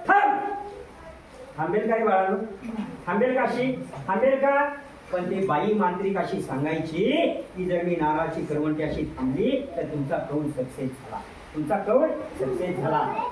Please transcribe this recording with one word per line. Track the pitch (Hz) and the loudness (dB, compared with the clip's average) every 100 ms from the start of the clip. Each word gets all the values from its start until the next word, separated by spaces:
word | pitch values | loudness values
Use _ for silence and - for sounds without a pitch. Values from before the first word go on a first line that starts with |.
| - | 4
थांब." | 403 - - 403 - - - - - - - - - - 151 | 6 6 2 -2 -6 -8 -12 -16 -16 -18 -18 -20 -18 -14 -4
थांबेल | 156 208 226 | 0 2 2
काय | 220 | 2
बाळांनो? | 190 190 190 208 220 - 226 214 - - 175 | 4 4 4 0 -4 -8 -8 -8 -8 -8 -2
थांबेल | 202 254 262 | 2 4 4
का | |
अशी? | 220 240 262 - - 143 139 | 2 0 0 -2 -6 -8 -2
थांबेल | 214 269 269 | 4 4 6
का? | 277 285 285 - - - - | 4 4 2 -2 -12 -18 -6
पण | 180 180 | -4 -2
ती | 190 190 | 0 2
बाई | 151 202 | 2 2
मांत्रिक | 214 196 185 196 185 | 4 2 2 0 0
अशी | - 175 | 0 -2
सांगायची | 131 135 151 160 160 160 233 320 330 - - 185 | -2 -2 0 -2 -2 0 2 4 2 0 -6 -6
की, | 180 | 0
"जर | 175 | 0
मी | 175 160 | 2 2
नारळाची | 151 156 160 165 151 | 2 2 0 -2 -2
करवंटी | 147 151 151 | 0 0 0
अशी | 151 - - 127 | -2 -2 -4 -2
थांबली, | 131 151 247 277 - 170 | -2 2 2 0 -2 -4
तर | |
तुमचा | 147 151 135 165 | -4 -4 -2 -2
कौल | - 147 147 | -2 -2 -2
सक्सेस | 131 127 - 127 | -4 -6 -4 -6
झाला, | - - 107 - - - 151 | -6 -10 -12 -12 -16 -10 -6
तुमचा | 147 190 | 0 0
कौल | 202 254 311 | 4 4 4
सक्सेस | - - - 185 175 180 - | 0 -8 -4 -2 -2 -2 -2
झाला." | 160 156 - - - | 0 2 0 -2 -4